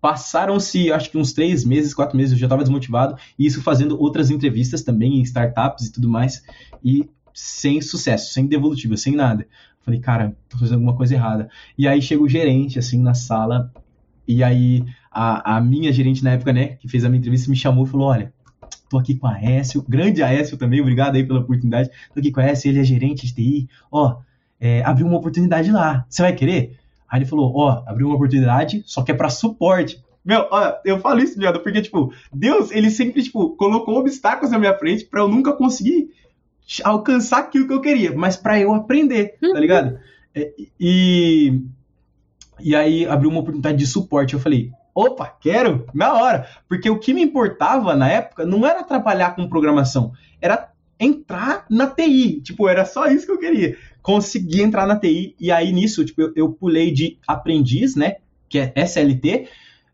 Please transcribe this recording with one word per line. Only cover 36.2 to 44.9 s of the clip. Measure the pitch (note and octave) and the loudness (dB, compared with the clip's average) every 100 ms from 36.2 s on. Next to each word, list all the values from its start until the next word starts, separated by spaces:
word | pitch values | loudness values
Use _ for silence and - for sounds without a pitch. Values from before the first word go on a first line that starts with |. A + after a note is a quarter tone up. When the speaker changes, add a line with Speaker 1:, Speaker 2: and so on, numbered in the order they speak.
| _ _ _ _ _ - | _ _ _ _ _ -6
Speaker 1:
alcançar | G3 G#3+ G#3+ B3+ - B3 | 0 0 2 0 2 -2
aquilo | - C#4 C4 | 0 0 0
que | |
eu | C4+ | 0
queria, | C#4+ C#4 F3+ C#3+ | 0 2 0 0
mas | F#3 F#3 | -2 -2
pra | A3 G#3+ | 0 2
eu | G3 G#3+ | 2 0
aprender, | G#3+ C4+ D4+ A#3+ G#3 - | 2 2 2 0 -2 -2
tá | E4 | -2
Speaker 2:
Uhum. | F#4 | 2
Speaker 1:
ligado? | D4+ F3+ C3+ B2 - _ _ - | 4 2 2 -6 -18 _ _ -10
É, | D3 - - _ | -10 -10 -20 _
e, | F3 F#3 F3+ F3+ E3+ D#3+ C#3+ C3 B2+ - _ _ _ _ _ _ - - | 2 4 4 4 4 4 4 0 -4 -16 _ _ _ _ _ _ -20 -10
e | D#3+ D3+ | 0 2
aí | D3+ E3 E3+ | 2 2 0
abriu | C#3 D3 | 2 0
uma | D#3+ | 0
oportunidade | - D3 C#3+ C#3+ | -6 -4 -2 -2
de | C#3 | -2
suporte, | G3 F3+ D3 C3+ C#3+ | -2 -2 -2 0 -2
eu | |
falei, | C#3+ C3 A#2+ - _ | 0 0 -2 -12 _